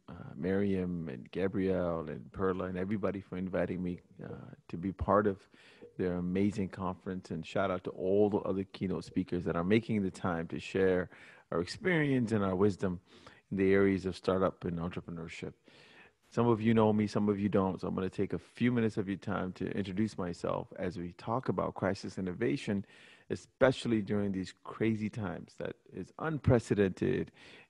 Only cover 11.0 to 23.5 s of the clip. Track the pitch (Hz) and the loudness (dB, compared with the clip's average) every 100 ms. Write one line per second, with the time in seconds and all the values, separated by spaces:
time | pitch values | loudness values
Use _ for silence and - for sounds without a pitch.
11 | 90 - - - _ 82 87 - 185 170 | 0 -10 -20 -20 _ -4 -4 -4 0 0
12 | 147 131 110 110 98 92 104 90 98 90 | 2 2 2 2 2 4 2 4 -2 -4
13 | - - - - _ 98 95 98 98 95 | -10 -20 -20 -20 _ 2 6 6 6 4
14 | 92 87 - 92 92 - 92 85 85 90 | -2 -2 0 2 2 0 -6 -4 -4 -6
15 | - 85 82 - - - _ - - - | -8 -10 -10 -10 -12 -12 _ -20 -20 -20
16 | - _ _ - 120 110 110 113 107 107 | -20 _ _ 2 4 4 6 6 6 6
17 | 104 113 104 101 101 101 95 87 90 92 | 2 2 2 2 2 2 2 0 -4 -2
18 | 92 - 95 85 - - 120 123 113 113 | -4 -2 -2 -4 -8 0 2 4 0 0
19 | 95 98 - 92 92 90 90 87 98 92 | -4 -4 -2 -2 -4 -4 -4 -2 -4 -2
20 | 110 - 87 85 92 92 87 - 92 87 | -2 -2 -6 -4 -4 -4 -6 -6 -6 -6
21 | 87 - - 120 - 92 82 - 95 98 | -8 -8 -4 -4 -2 -2 -2 0 -2 -2
22 | 104 - 92 87 123 139 - 101 - - | -6 -6 -6 -2 -2 -2 -2 -4 -4 -16
23 | - - _ 101 - | -20 -20 _ -8 -8